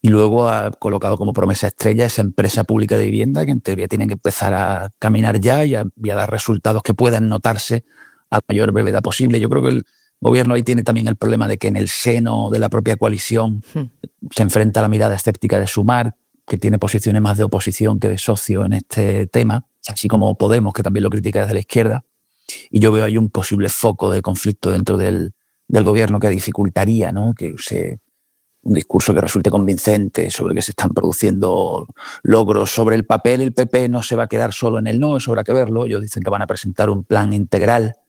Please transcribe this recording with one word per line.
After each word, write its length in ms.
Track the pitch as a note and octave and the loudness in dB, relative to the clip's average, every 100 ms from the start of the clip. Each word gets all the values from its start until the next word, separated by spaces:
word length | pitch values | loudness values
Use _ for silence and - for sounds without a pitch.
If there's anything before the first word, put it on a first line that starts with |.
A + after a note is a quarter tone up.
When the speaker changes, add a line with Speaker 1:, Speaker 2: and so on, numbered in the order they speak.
Speaker 1:
Y 80 | A2+ | 4
luego 400 | G#2+ G#2+ A#2 A#2+ | 6 4 4 2
ha 220 | A2 G#2 | 0 -4
colocado 460 | G#2+ A2 G2+ G2+ G2+ | -6 -4 -2 -2 -2
como 160 | G#2 | -2
promesa 340 | G#2+ F#2+ G2+ G#2 | 0 0 0 -2
estrella 380 | - A2 A2 A#2+ | -2 0 2 0
esa 160 | A#2 | 0
empresa 420 | G2+ - G2 - | -2 0 0 0
pública 340 | - A2 G#2 G#2+ | 0 0 2 0
de 80 | G#2 | 0
vivienda 400 | G#2+ A2+ C#3+ C#3+ | 0 0 0 0
que 60 | |
en 100 | C3 | -2
teoría 260 | - F#2+ G2 | -2 -6 -4
tiene 200 | G2+ G#2 | -2 -2
que 60 | |
empezar 400 | G2+ - - G2 | -2 -4 -2 -2
a 360 | F#2+ F#2 F#2+ G2 _ | 0 -2 -4 -6 _
caminar 400 | A2 A2 A2 G2 | 0 2 2 2
ya 240 | G2+ C#3 D3+ | 2 2 2
y 100 | A#2+ | 0
a, 100 | G#2 - | -4 -6
y 80 | G#2+ | -4
a 60 | G2+ | -2
dar 160 | G#2 | -2
resultados 500 | A2 - G#2+ G#2+ A2 | -4 -2 0 0 0
que 120 | - | 0
puedan 340 | G2+ B2 A2+ A2 | 2 2 4 0
notarse 580 | G#2+ A#2 G#2+ - A#2 - _ - _ _ | 0 -2 -2 -2 -4 -4 _ -20 _ _
a 80 | G#2+ - | -4 0
mayor 240 | G2+ G#2 | 0 2
brevedad 300 | G2+ G#2+ G2+ | 2 0 0
posible. 380 | G2+ - B2+ A#2 | -2 0 2 2
Yo 80 | A2 | 2
creo 140 | C#3 | 0
que 60 | C3 | 2
el 140 | B2 - _ _ _ | 0 -4 _ _ _
gobierno 320 | A#2+ B2 A#2+ | 2 2 2
ahí 100 | A#2+ | 0
tiene 200 | A#2+ B2 | 0 0
también 260 | A2+ A2+ A2 | 0 0 0
el 80 | G#2 | -2
problema 320 | A2 A2+ G#2 | 0 0 0
de 80 | G2+ | -2
que 100 | G#2 | -2
en 80 | G2+ | -2
el 140 | G2+ | -2
seno 600 | - B2 A#2 A#2 A2 G#2 | -2 0 0 0 -2 0
de 100 | A2 | 0
la 100 | G#2+ | 0
propia 260 | G#2+ A2 G#2+ | 0 0 0
coalición 680 | G#2+ G#2 - A2+ A2+ G#2+ - | 0 -2 -2 0 0 -4 -6
Speaker 2:
Hmm. 180 | D#3 B2+ _ - _ - | -8 -10 _ -20 _ -12
Speaker 1:
se 120 | - | 0
enfrenta 360 | G#2+ G#2+ G#2+ A2 | 2 4 2 2
a 40 | |
la 60 | G#2+ | 0
mirada 240 | G#2+ G#2+ | 2 0
escéptica 460 | G2 - G#2+ A2 G2+ | 0 -2 -2 0 0
de 80 | G2 | 0
Sumar, 480 | - G#2 B2 A#2 - _ _ - | 0 2 2 0 -6 _ _ -8
que 100 | G2 | -4
tiene 220 | G#2+ G#2 | 0 0
posiciones 420 | G2+ G#2+ G#2+ G#2+ | 0 0 0 2
más 160 | G#2 G2+ | 2 2
de 60 | |
oposición 560 | G#2+ G2+ G2 F2+ G#2+ G#2 | 0 0 -2 0 0 2
que 80 | G#2 | 0
de 100 | F#2+ | -2
socio 460 | - G#2 - F#2+ | -2 -2 0 -2
en 80 | G2 | 0
este 540 | G#2 - - G2+ G2+ G2 | -2 -2 -2 0 0 0
tema, 380 | A#2+ A2+ A2+ - _ - | 0 2 0 -4 _ -12
así 200 | G#2+ - | -4 0
como 280 | A2 G2+ G2 | 2 2 2
Podemos, 380 | G2+ A#2 G#2+ | 2 2 0
que 100 | - | -2
también 200 | F#2+ G2+ | -2 0
lo 60 | G#2+ | 0
critica 320 | G#2+ G2 G#2 | -2 -2 -2
desde 120 | G2+ | -2
la 60 | G2 | -2
izquierda. 440 | F#2+ A#2+ A2+ A2+ - _ _ _ - - - | -2 0 0 -2 -6 _ _ _ -20 -20 -4
Y 100 | G#2+ | 2
yo 120 | A2 | 4
veo 140 | G#2+ G#2+ | 4 2
ahí 120 | A2 | 2
un 120 | A2 | 0
posible 400 | - F#2 G2+ G2+ | -2 -2 0 -2
foco 420 | - A2+ G2 F#2+ | 0 0 0 0
de 100 | F#2 | 0
conflicto 500 | F2+ F#2+ G#2+ G#2 F#2+ | -2 -4 -4 -2 -2
dentro 260 | F#2 F#2+ F#2+ | -2 0 0
del, 360 | F#2+ F#2 F2 - _ _ _ | 0 -2 -4 -8 _ _ _
del 160 | A2 | 2
gobierno 360 | G#2 G#2+ G#2+ G#2 | 4 2 2 2
que 100 | G#2 | 0
dificultaría, 840 | F#2 - - G2+ F#2 G2 A2+ F2 | 0 -4 -2 0 0 0 2 0
¿no? 220 | G2 G#2+ | -2 -2
que 220 | A2+ E2+ - | -2 -6 -10
se, 420 | - F#2+ F2 F2 _ _ _ _ _ _ | -8 -6 -6 -8 _ _ _ _ _ _
un 120 | - | -2
discurso 400 | G2 - - - | 0 2 0 4
que 80 | F2+ | 2
resulte 280 | - G2+ G2 | 2 0 2
convincente 800 | G2+ G2 F#2 - G#2+ G2 - F2+ | 2 0 0 2 2 0 -2 -4
sobre 240 | - F2+ F#2 | -4 -2 -2
que 60 | |
se 100 | - | -4
están 200 | - F#2+ | -4 -2
produciendo 960 | F#2+ F#2 - G#2 F#2+ G2 F2+ F#2+ F2 - - - - | 0 -2 0 0 0 0 0 0 -4 -8 -18 -20 -8
logros. 480 | - A2+ G#2+ G#2 G2+ | 2 4 4 2 0
Sobre 240 | - A2+ A2+ | 2 2 2
el 100 | A2 | 2
papel, 360 | A2 A#2+ B2+ | 0 2 0
el 120 | C3 | 0
P 140 | A#2+ B2 | 0 0
P 220 | B2+ B2 | 0 0
no 140 | A#2+ | -2
se 120 | A2 A#2 | -2 -4
va 80 | |
a 40 | A#2 | -2
quedar 260 | A2+ A2+ | -2 -2
solo 260 | - A#2 A2 | -2 -2 0
en 80 | A2 | 0
el 120 | A2+ | 0
no, 180 | D3 C#3 | 0 0
eso 140 | B2+ | -2
habrá 120 | A#2 | -2
que 100 | G#2+ | 0
verlo. 320 | B2+ A#2 A2+ A#2+ | 0 2 -2 -2
Ellos 160 | G#2+ | -4
dicen 220 | G#2+ - | -6 -6
que 60 | G2 | -4
van 120 | G2+ | -4
a 60 | G2 | -4
presentar 420 | A2 - F#2+ G#2 | -4 -6 -2 0
un 140 | G2+ | 0
plan 300 | F#2+ G#2+ G#2 | 0 0 0
integral 640 | G#2 G2 G2+ G#2 A#2+ A2 A2+ | -2 0 0 2 2 0 -6